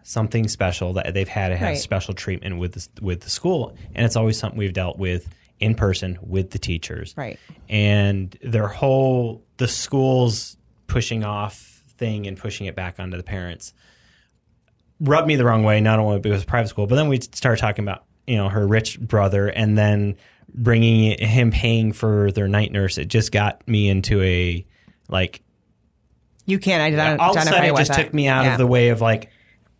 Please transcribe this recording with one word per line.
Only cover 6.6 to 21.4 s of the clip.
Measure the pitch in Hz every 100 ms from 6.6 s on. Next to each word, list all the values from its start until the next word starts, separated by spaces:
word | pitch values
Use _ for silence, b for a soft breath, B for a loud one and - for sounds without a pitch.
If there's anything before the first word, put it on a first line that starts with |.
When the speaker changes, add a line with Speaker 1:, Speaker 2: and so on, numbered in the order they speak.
| - 85 - 80 82 -
Speaker 2:
Right. | 127 - B B -
Speaker 1:
And | 107 104 208 101 98 95 -
their | 120 113 101
whole, | - 139 131 131 127 117 113 _ -
the | 123
school's | - - 139 131 127 120 104 - - _ _ -
pushing | 127 107 113
off | 104 104 104 - - - _ _
thing | 117 107 101
and | 95
pushing | 107 - 98
it | -
back | 90 87
onto | 92 90
the |
parents | - 98 87 85 - _ b b b b b _ _ _ _ _ _ _
rubbed | 143 151 156
me | 147
the | 120
wrong | 113
way, | 107 107
not | 110 110
only | 107 101
because | 107 101
of | 92
private | 120 107
school, | - 101
but | 127
then | 151
we | 127
started | - - 131 113
talking | 113 101 101
about, | 95 _ _ -
you | 113
know, | 98
her | 104 101
rich | 110 110 -
brother | 113 110 98 101 101
and | - 107 107
then | 104 104 101 95 b b b
bringing | - 120 113 113 113 107
it, | 104
him | 107 120